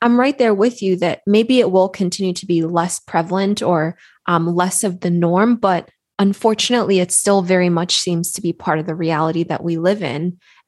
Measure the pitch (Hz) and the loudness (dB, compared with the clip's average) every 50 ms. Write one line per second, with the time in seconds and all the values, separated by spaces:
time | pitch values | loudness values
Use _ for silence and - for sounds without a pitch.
0 | 233 240 240 240 254 277 277 277 247 226 208 196 214 247 233 - 202 190 185 180 | 0 2 2 2 2 2 0 2 2 2 2 2 2 0 0 -2 -2 -2 0 0
1 | 175 170 - - _ 202 208 220 233 240 254 247 233 190 185 190 185 190 190 - | 0 -2 -4 -2 _ 2 2 4 4 4 4 4 4 4 4 2 2 2 0 -2
2 | 190 175 175 - 196 185 175 - - 190 175 165 160 165 175 170 170 180 - - | -4 -2 -2 -2 -4 -4 -4 -4 -4 -2 0 0 0 0 0 -2 -2 -2 -4 -8
3 | - - - 165 160 175 180 190 196 196 208 - - 160 175 156 156 165 175 - | -10 -4 -2 -2 -2 -2 -2 -2 0 -2 -2 -2 0 0 0 0 0 -2 -4 -8
4 | - - _ _ _ - 175 165 165 170 175 175 180 185 - - - 196 180 185 | -16 -20 _ _ _ -2 0 0 0 0 0 0 0 0 -2 -2 -2 -4 -4 -4
5 | - 185 175 170 175 170 175 185 214 240 240 233 214 196 185 170 - - _ _ | -2 -2 0 2 2 2 2 2 2 2 2 2 2 0 0 0 -4 -8 _ _
6 | _ _ _ - 202 196 196 - - 226 220 - - - 240 240 214 - 196 180 | _ _ _ 0 0 0 0 0 0 0 0 0 0 0 0 0 2 2 2 2
7 | 180 180 - - - 202 202 196 180 180 185 180 180 175 175 165 175 175 - - | 0 0 -2 -2 0 2 2 2 2 2 2 2 2 2 2 0 0 -2 -2 -2
8 | - 180 175 170 175 - - - 196 170 170 - - 180 156 156 156 185 156 180 | -2 -2 -2 -2 -2 -4 -6 -6 -6 -6 -6 -4 -4 -2 -2 -2 -2 -4 -6 -4
9 | 170 160 160 151 160 160 160 165 170 175 160 - - 170 170 160 165 180 208 214 | -2 -2 0 0 0 0 -2 -2 -4 -4 -4 -6 -4 -4 -4 -2 0 -2 -2 -2
10 | 180 135 123 147 165 180 175 - _ _ _ _ _ | -4 -6 -6 -4 -4 -6 -6 -8 _ _ _ _ _